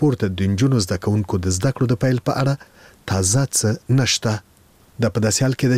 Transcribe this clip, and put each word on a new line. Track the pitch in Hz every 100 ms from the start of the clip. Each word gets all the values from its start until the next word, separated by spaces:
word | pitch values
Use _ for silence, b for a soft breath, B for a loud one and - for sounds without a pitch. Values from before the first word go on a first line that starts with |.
پورته | 151 127 104 92
د | 98 98
نجونو | 135 131 95
زده | 95 -
کوونکو | 107 101 98 90
د | 90
زده | 135 -
کړو | 123 123
د | 135
پیل | 123 -
په | 135
اړه | 135 139 B B B B -
تازه | 95 95 120 139 -
څه | 110 110 - 131
نشته. | 120 - 113 107 - _ _ _ _ -
دا | 113
په | 113 107
داسې | -
حال | 131 127
کې |
ده | 131